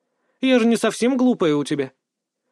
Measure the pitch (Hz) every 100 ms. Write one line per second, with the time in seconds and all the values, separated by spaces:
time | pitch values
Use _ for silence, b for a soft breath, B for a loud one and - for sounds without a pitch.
0 | _ _ _ _ 262 254 226 233 220 -
1 | 233 269 254 214 165 147 143 143 135 -
2 | _ _ _ _ _